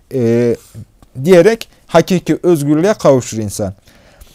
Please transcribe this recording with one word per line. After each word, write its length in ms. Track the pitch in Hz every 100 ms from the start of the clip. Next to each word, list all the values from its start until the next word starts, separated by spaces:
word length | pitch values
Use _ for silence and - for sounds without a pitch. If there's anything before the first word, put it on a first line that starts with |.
| _
e, 420 | 131 117 117 120 113 - - - _ _ -
diyerek 440 | 139 185 175 226 - _ _
hakiki 520 | 170 165 180 - 151
özgürlüğe 520 | 170 170 143 151 180
kavuşur 440 | 214 165 131 117 110
insan. 360 | 107 - 101 95 _ _ _ _ -